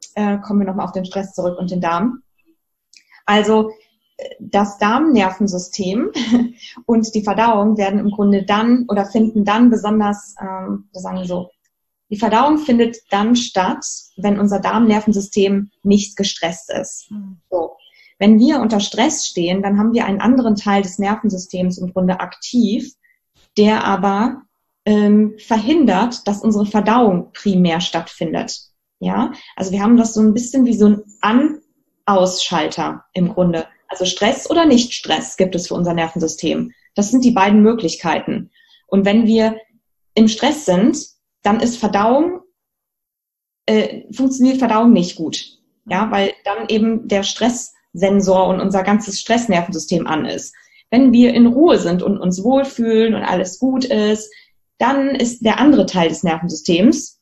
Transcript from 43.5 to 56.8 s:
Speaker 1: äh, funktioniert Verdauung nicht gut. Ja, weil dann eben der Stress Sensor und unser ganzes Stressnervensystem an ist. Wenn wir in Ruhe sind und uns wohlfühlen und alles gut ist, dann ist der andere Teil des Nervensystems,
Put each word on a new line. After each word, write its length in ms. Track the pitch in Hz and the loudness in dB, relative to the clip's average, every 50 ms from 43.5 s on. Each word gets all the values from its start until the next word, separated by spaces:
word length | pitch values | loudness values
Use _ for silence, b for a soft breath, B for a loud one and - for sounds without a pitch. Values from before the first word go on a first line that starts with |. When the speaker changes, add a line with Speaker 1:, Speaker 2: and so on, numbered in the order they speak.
| _ _ _ | _ _ _
Speaker 1:
äh, 360 | - 220 214 190 - - - - - | -2 0 0 0 -2 -6 -12 -16 -14
funktioniert 460 | - - 269 262 262 254 247 262 262 - | -6 -2 -2 -2 2 2 2 2 2 0
Verdauung 340 | 262 220 214 220 233 240 | 0 0 2 4 6 6
nicht 240 | 214 180 175 - - | 6 6 4 -2 -6
gut. 420 | - 160 151 - - - - _ _ _ _ _ _ _ | -8 -8 -8 -8 -10 -12 -16 _ _ _ _ _ _ _
Ja, 220 | - 180 185 220 220 | -6 -4 -4 -2 -2
weil 220 | 208 202 196 190 - - _ | -2 -2 -2 -2 -4 -8 _
dann 240 | 202 202 220 220 - | -8 -8 -6 -4 -2
eben 400 | 220 214 220 226 226 220 - - | 0 0 0 0 -2 -4 -4 -2
der 160 | 208 196 196 | -2 -2 -2
Stress 500 | - - - 214 247 240 - - - _ _ _ _ | -4 -4 -2 -2 -2 -2 -4 -10 -14 _ _ _ _
Sensor 560 | - 170 185 196 202 202 180 185 185 185 185 180 | -6 -2 0 2 2 2 2 4 2 2 2 2
und 120 | 185 185 | 0 -2
unser 220 | - 196 196 190 | -2 -2 -2 0
ganzes 380 | 185 202 208 214 - 202 190 - | 0 0 0 0 -2 -6 -10 -10
Stressnervensystem 840 | - - 226 240 - - 180 170 175 - 180 160 - - 185 165 170 | -4 -2 -2 0 0 0 -2 -2 -2 -4 -8 -10 -6 -4 -2 -2 -2
an 180 | - 160 151 - | -2 -4 -4 -4
ist. 300 | - 85 - - - b b b b b b b b | -6 -8 -10 -12 -14 b b b b b b b b
Wenn 220 | 220 247 269 254 | 2 4 6 6
wir 200 | 226 240 247 240 - | 6 6 6 6 6
in 120 | 233 233 | 6 4
Ruhe 320 | 240 240 269 320 349 247 180 | 6 6 4 6 6 4 4
sind 240 | 175 170 180 180 | 2 0 -2 0
und 160 | - - 202 - | 0 -2 -2 -2
uns 240 | - 185 180 185 196 | -2 -4 -4 -2 0
wohlfühlen 680 | 247 269 269 269 269 - - 233 226 220 220 226 226 214 | 2 2 2 0 -2 -4 -4 0 2 2 2 2 2 0
und 80 | - | -2
alles 360 | - - 185 180 185 185 - - | -2 -2 -2 -2 -2 -4 -4 -4
gut 260 | 254 262 262 247 262 | -2 -2 0 -2 -2
ist, 460 | - 220 214 208 214 214 214 - - b b b b b b _ _ _ _ | -2 0 0 2 0 0 -2 -4 -14 b b b b b b _ _ _ _
dann 320 | 226 262 277 277 269 277 | -2 0 0 0 0 -2
ist 340 | 269 240 240 240 - - 226 | 0 -2 -2 -4 -4 -2 -2
der 140 | 220 - - | -2 0 4
andere 280 | 254 302 269 208 180 | 4 4 6 4 2
Teil 220 | - - 185 170 165 | 0 0 0 0 0
des 140 | 160 - | -2 -2
Nervensystems, 960 | - 170 160 165 175 170 - - - - 170 170 | -2 -2 -2 -2 -4 -6 -8 -6 -2 0 0 2